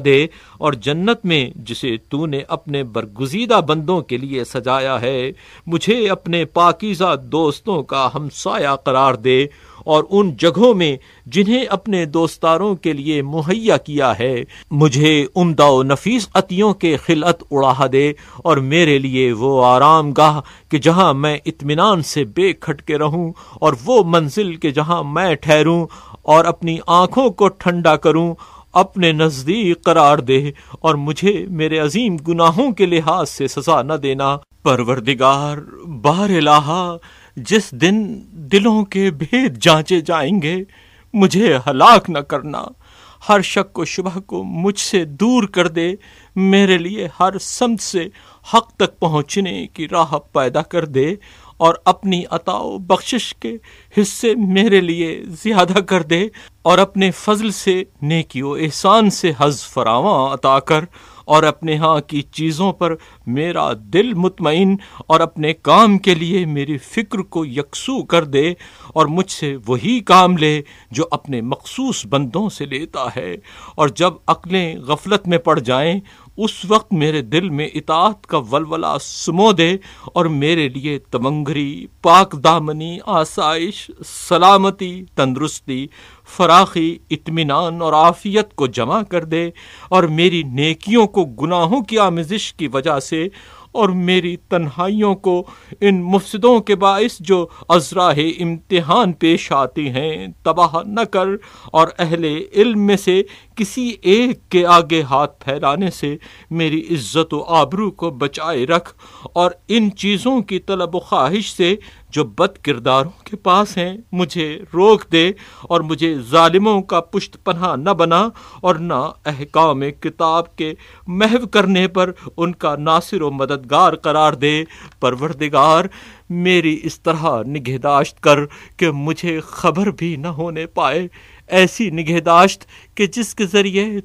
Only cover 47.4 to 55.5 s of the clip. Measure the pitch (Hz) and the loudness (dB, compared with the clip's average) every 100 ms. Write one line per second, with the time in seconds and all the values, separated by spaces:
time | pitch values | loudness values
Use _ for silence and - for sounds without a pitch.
47.4 | - - 247 220 - 190 170 - - _ | -10 -2 -2 -2 -4 -6 -6 -12 -20 _
48.4 | - 226 - - 190 - 170 151 147 202 | 0 0 0 -2 -4 -2 -2 -2 -2 -4
49.4 | 190 185 - - 147 170 156 151 - 151 | -4 -6 -10 -12 -4 0 0 -2 -4 -2
50.4 | 131 147 156 175 160 135 147 208 - - | 0 -2 -2 -4 -2 -2 -2 -4 -12 -20
51.4 | - - 165 165 - 180 196 180 175 165 | -20 0 0 2 0 0 -2 -4 -4 -6
52.4 | 185 135 - 196 180 185 - 247 - - | -4 -6 -6 -8 -2 -2 -2 -6 -6 -10
53.4 | 233 226 - - _ - 202 - 240 226 | -12 -12 -16 -20 _ -2 -2 -2 -2 0
54.4 | 196 196 214 190 175 170 165 - - 165 | 0 2 4 4 2 -2 -4 -6 -12 -8
55.4 | 214 | 0